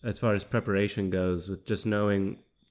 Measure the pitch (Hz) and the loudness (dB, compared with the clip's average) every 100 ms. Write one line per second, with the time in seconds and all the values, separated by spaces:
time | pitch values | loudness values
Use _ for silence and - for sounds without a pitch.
0 | 113 - 117 101 - 117 104 98 101 107 | -6 -2 0 0 0 -2 0 0 0 0
1 | 95 92 90 87 92 92 - 104 110 104 | 0 0 0 0 -4 -6 -2 -2 0 2
2 | 104 98 98 - _ _ _ | 2 2 0 -4 _ _ _